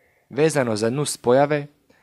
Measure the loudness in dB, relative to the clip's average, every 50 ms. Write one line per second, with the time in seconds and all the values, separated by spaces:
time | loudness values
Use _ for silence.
0 | _ _ _ _ _ -12 -4 0 0 0 2 0 -2 0 -2 -2 -2 -2 -2 -2
1 | -4 -6 -6 -6 0 2 4 4 4 2 0 -4 -6 -8 _ _ _ _ _ _